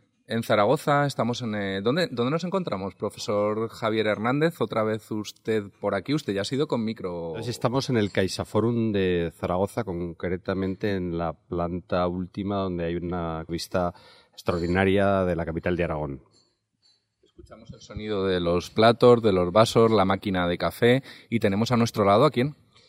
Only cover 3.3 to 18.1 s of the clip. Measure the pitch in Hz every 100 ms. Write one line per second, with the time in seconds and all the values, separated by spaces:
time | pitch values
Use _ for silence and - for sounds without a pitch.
3.3 | 104 104 107 113 - 110 110 107 98 113
4.3 | 139 160 - 117 113 110 110 - 110 104
5.3 | - - 110 101 _ 104 98 90 151 -
6.3 | 98 101 131 135 131 110 107 95 87 82
7.3 | 80 113 113 127 131 131 120 101 - 95
8.3 | - 95 107 113 120 113 101 92 87 85
9.3 | - 95 90 101 - 98 85 87 82 92
10.3 | 90 98 95 95 95 107 98 90 85 82
11.3 | 76 _ 87 87 90 - 92 90 90 87
12.3 | - 98 98 95 87 85 85 85 87 85
13.3 | 80 82 82 - 95 87 - - - _
14.3 | - - 90 85 90 98 95 98 98 90
15.3 | 82 82 82 92 87 85 78 73 67 _
16.3 | _ _ _ _ _ _ _ _ _ _
17.3 | - - 113 - 120 - 104 107